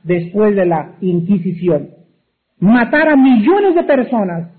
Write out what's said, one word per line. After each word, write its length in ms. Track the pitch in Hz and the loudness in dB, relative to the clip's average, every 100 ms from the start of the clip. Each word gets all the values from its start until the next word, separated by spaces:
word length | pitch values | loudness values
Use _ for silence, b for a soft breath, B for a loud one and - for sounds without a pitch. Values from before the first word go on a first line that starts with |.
después 520 | 165 175 170 208 214 202 | -6 -6 -4 -2 0 0
de 120 | 180 | 0
la 240 | 160 147 - | -2 -6 -8
Inquisición. 840 | 185 175 170 202 175 175 175 147 - - _ _ _ _ _ _ | -4 -2 -2 -2 -2 -4 -2 -2 -4 -18 _ _ _ _ _ _
Matar 500 | 185 247 233 302 311 | 2 2 2 0 2
a 60 | 285 | 4
millones 580 | 269 240 214 403 403 | 4 4 2 2 2
de 100 | 339 | 0
personas 680 | - 269 233 233 190 170 170 | 0 -2 0 -4 -4 -6 -10